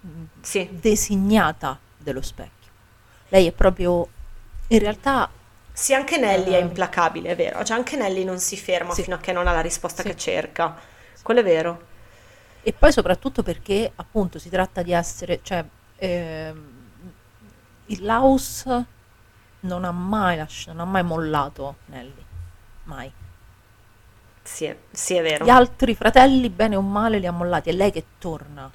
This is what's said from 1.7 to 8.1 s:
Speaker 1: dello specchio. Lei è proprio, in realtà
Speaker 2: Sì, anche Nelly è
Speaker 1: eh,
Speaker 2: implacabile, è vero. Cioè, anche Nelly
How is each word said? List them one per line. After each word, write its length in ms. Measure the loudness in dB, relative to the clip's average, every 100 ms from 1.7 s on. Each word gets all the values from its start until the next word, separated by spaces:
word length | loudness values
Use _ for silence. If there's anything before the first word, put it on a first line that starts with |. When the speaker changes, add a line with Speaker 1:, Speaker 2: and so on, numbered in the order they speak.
| -8 _ _
Speaker 1:
dello 260 | -8 -6
specchio. 480 | -6 -10 -18 -20 -20 _ _ _ _ -20 _
Lei 160 | 4 4
è 60 |
proprio, 520 | 6 4 4 0 0 -2 -10 -18 -18 -16 -12 2
in 120 | 4
realtà 500 | 4 -2 0 0 -2 -6 -20 -20 -18
Speaker 2:
Sì, 220 | -8 0
anche 240 | 0 2 0
Nelly 340 | 2 2 2
è 60 | 2
Speaker 1:
eh, 20 |
Speaker 2:
implacabile, 680 | 2 -2 -2 0 0 0 -6
è 60 | -2
vero. 260 | -2 -2
Cioè, 140 | -4 -4
anche 180 | -4 -2
Nelly 300 | -2